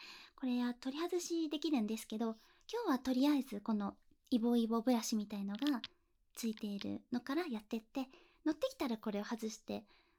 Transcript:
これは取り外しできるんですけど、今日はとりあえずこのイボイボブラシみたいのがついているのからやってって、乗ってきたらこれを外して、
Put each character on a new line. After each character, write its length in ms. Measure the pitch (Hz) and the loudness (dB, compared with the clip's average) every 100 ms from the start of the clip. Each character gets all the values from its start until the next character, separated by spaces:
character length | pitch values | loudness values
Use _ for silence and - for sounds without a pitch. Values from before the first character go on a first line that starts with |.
| - - - - | -20 -20 -20 -6
こ 100 | 262 | 0
れ 160 | 247 | 2
は 120 | 240 | 0
取 220 | 240 269 277 | -2 -4 -2
り 60 | |
外 180 | 349 359 | 0 0
し 280 | 339 339 311 | 0 0 0
で 120 | 302 | 0
き 100 | 330 | 2
る 100 | 285 | 2
ん 60 | 214 | 2
で 100 | 220 | -2
す 100 | - | -4
け 120 | 214 | -2
ど、 180 | 226 220 - _ - | -2 -4 -12 _ -6
今 100 | 453 440 | -2 2
日 40 | |
は 80 | 254 | 2
と 140 | 262 | 2
り 160 | 254 285 | 4 6
あ 60 | |
え 80 | 285 | 4
ず 180 | 247 208 | 2 -6
こ 140 | - | -2
の 200 | 214 202 - _ _ - | 0 -2 -6 _ _ 0
イ 80 | 247 | 2
ボ 180 | 233 240 | 4 4
イ 100 | 226 | 4
ボ 140 | 226 | 2
ブ 120 | 226 | 4
ラ 100 | 240 | 2
シ 140 | 220 220 | 2 -2
み 100 | 202 | -2
た 100 | 208 | -6
い 80 | |
の 100 | 196 | -6
が 260 | 208 285 247 - _ _ _ _ | -2 0 0 -2 _ _ _ _
つ 120 | - 226 | -6 -4
い 60 | |
て 120 | 220 214 | -4 -6
い 120 | 202 | -6
る 240 | 202 202 - | -6 -6 -4
の 80 | 240 | -4
か 140 | 240 302 | -2 -2
ら 100 | 349 | -2
や 140 | 220 | -4
っ 20 | |
て 120 | - 226 | -4 -6
っ 60 | |
て、 260 | - - - - - _ | -4 -6 -6 -8 -20 _
乗 80 | 302 | -2
っ 20 | |
て 140 | 311 523 | 0 -2
き 60 | |
た 140 | - 277 | -2 -2
ら 80 | 220 | 0
こ 140 | 220 | -2
れ 100 | 202 | -2
を 40 | |
外 240 | 214 226 220 | -2 -4 -6
し 120 | - | -8
て、 240 | - 208 - - _ | -6 -8 -8 -20 _